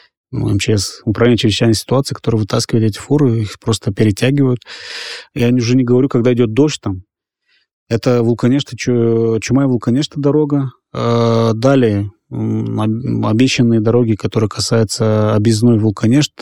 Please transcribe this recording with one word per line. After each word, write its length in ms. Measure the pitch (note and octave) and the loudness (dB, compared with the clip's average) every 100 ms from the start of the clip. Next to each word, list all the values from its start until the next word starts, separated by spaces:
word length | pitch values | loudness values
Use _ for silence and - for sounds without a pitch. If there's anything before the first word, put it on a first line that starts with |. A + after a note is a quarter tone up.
| _ _ _ | _ _ _
ну, 160 | B2+ A2 | -6 -2
М 100 | G#2 | -2
Ч 180 | - G#2+ | 0 -2
С, 240 | - - - | -2 -6 -4
Управление 320 | G2+ A#2 A#2+ | 0 2 2
чрезвычайной 360 | A2+ G2+ A#2 | 0 0 0
ситуации, 400 | A2 - B2+ - | 0 0 -2 -2
которые 260 | - - A2+ | -6 -4 -2
вытаскивают 440 | G#2 A#2+ - A#2+ A2 | -2 -4 -2 0 0
эти 100 | G2+ | -2
фуры, 420 | - D3 C#3 A2+ | -2 2 2 0
их 180 | G#2 - | -4 -6
просто 320 | - A2+ - | -4 -4 -4
перетягивают. 680 | G2 A2 G2+ B2 C#3+ C3 B2 - - - - - - - | 0 0 0 0 2 0 -2 -6 -20 -16 -14 -14 -16 -12
Я 160 | - A#2+ | -2 0
уже 260 | B2 A#2 B2+ | 2 2 2
не 80 | |
говорю, 240 | A#2+ B2 C3+ | 2 2 2
когда 240 | B2+ A#2 | 2 2
идет 200 | A#2+ A#2+ | 2 2
дождь 260 | A2 D3+ - | 2 0 0
там. 200 | A2+ F#2 - _ _ _ _ _ _ _ - | -6 -8 -10 _ _ _ _ _ _ _ -6
Это 320 | A#2 - A#2+ | -2 2 2
Вулканешта, 540 | A#2 A#2 B2 C#3 - A#2 | 2 2 2 0 -2 -6
Чу-, 600 | - A#2+ A#2 A2+ A2+ A2+ | -2 2 2 2 0 -2
Чумай-Вулканешта 800 | - B2 C#3 A#2+ - B2 D#3 D3+ | 0 0 2 0 0 -2 -2 -2
дорога. 500 | C#3+ D3 D3+ C#3+ C3+ - _ | 0 2 2 0 -2 -8 _
Э, 580 | B2+ A#2 A#2 A#2 A2+ A2+ | -6 0 2 2 2 2
далее, 560 | A2 C3 C3+ A#2 G2+ G2+ - - | 2 2 4 2 0 -4 -10 -12
м, 480 | B2 A2 A2 A2+ A2 | -6 -4 -4 -4 -4
об-, 460 | A2 A2+ B2+ A#2 A2 | -2 -2 -4 -2 0
обещанные 560 | A2 C3 - A#2+ A2+ | 2 2 2 2 2
дороги, 320 | A2 A#2+ A#2 G#2+ | 2 2 2 0
которые 340 | G#2+ A2+ G#2 | -2 -2 -2
касаются 840 | - - A#2 G#2+ - A2 G#2+ G#2+ G#2+ | -4 -2 0 0 -2 0 0 0 0
объездной 420 | G#2+ A2 A#2+ A2+ | 0 2 2 2
Вулканешт, 540 | A2 G#2 A2 C3+ D3+ - | 0 0 0 2 0 -4